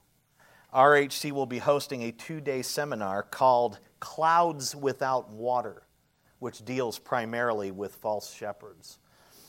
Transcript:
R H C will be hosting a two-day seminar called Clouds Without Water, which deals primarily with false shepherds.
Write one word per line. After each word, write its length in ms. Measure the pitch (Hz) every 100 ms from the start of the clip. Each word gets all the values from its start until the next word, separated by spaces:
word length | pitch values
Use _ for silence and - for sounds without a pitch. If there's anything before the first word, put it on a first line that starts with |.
| _ _ _ _ _ _ _
R 200 | 131 139
H 200 | 147 143
C 180 | - 151
will 140 | 139 131
be 120 | 120
hosting 440 | 113 143 - 131
a 100 | 117
two-day 480 | 113 - 160 143 131
seminar 600 | 123 - 147 120 98 98
called 560 | 101 - 131 123 120 101 _ _
Clouds 760 | - - 160 170 170 151 127 147
Without 540 | 135 131 135 131 113
Water, 540 | 107 120 123 113 90 - _ _ _ _ _
which 280 | 123 - 107
deals 320 | 127 120 104
primarily 720 | - 127 113 120 120 110 98
with 240 | 95 101
false 360 | - 110 107 -
shepherds. 680 | - 104 101 107 87 92 - _ _ _ -